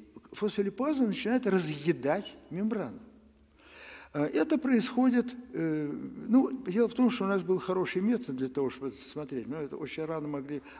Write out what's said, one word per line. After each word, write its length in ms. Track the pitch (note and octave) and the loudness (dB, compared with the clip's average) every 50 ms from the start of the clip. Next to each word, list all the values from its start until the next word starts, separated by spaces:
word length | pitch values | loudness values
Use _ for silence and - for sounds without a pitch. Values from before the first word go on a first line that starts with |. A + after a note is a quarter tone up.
| - - - - - - | -20 -20 -20 -20 -20 -16
фосфолипаза 720 | - - G#3 G3+ - G#3 G3 G3 - - C4+ D#4 D4+ C4 A#3+ | -6 -4 -2 -2 0 0 -2 0 0 0 0 0 2 2 2
начинает 420 | G#3 F#3 - - G#3+ B3+ B3+ - | 2 0 0 0 0 0 2 2
разъедать 880 | G3+ F#3+ F3+ E3 D3+ D3 C#3+ D3 E3+ D#3 B2+ B2+ C#3 E3 G3+ G3 - - - - - | 4 2 2 2 0 -4 -2 0 0 0 2 2 0 0 0 -2 -6 -12 -16 -14 -10
мембрану. 500 | D3+ F#3 G#3+ A3 A#3 G3+ D3+ A2+ - - - - - - - - - _ - _ _ _ - - - - - - - - - - - | -6 -2 -2 0 0 -2 -4 -6 -8 -12 -16 -20 -20 -20 -20 -20 -20 _ -20 _ _ _ -20 -20 -20 -20 -20 -18 -18 -20 -14 -6 -2
А, 120 | D3 D3 | -2 0
это 340 | - - D4+ D#4 - D#4+ A#3+ | 0 2 2 2 2 2 2
происходит, 680 | - C4+ B3+ A3 - - - B3 B3+ B3+ A#3+ A#3+ A#3+ - - - - - - | 2 4 4 4 4 2 2 4 4 6 6 4 2 0 -4 -12 -12 -8 -4
э, 380 | E3 E3 D#3+ D3+ D3+ D3 C#3+ D3+ - C3+ - - - - | -2 0 0 0 0 -2 -2 -4 -6 -8 -8 -10 -8 0
ну, 240 | G#3+ A3+ C4+ - - - - - | 4 6 6 6 4 0 -4 -4
дело 200 | F3+ F3 A#3 A#3 | 0 2 2 2
в 60 | A3+ - | 2 4
том, 160 | - B3+ A3 | 4 4 4
что 140 | - - F#3+ | 4 2 2
у 40 | |
нас 140 | F#3+ G3+ F#3+ | 2 2 2
был 180 | D#3+ F3+ F#3 F3+ | 2 2 0 0
хороший 420 | - F#3 F#3 F#3 F3 - - F#3 | 2 0 0 0 0 0 0 0
метод 340 | G3+ A#3 A#3+ A#3+ - - C3 | 2 2 2 2 0 -4 -4
для 120 | B2+ C3+ | -2 -2
того, 220 | B2+ B2+ C#3+ C3+ A#2+ | -2 0 0 -2 -2
чтобы 200 | - - C#3 B2+ | -2 -4 -8 -8
это 80 | G#2 - - - | -8 -10 -12 -12
смотреть, 380 | - D3+ D3 D3 C#3 A#2+ G#2 | -10 -8 -8 -6 -6 -6 -6
но 100 | A2+ D3 D#3+ | -6 -6 -6
это 140 | D3 C3+ C#3+ | -6 -8 -8
очень 300 | C#3+ D3+ B2+ - D#3+ D#3 | -8 -8 -8 -6 -6 -4
рано 220 | D#3 D#3+ D#3 D3 | -4 -4 -4 -4
могли 340 | D3 D3 C#3 C3+ C#3+ D3 C3+ - - - | -4 -4 -6 -6 -6 -8 -8 -8 -12 -16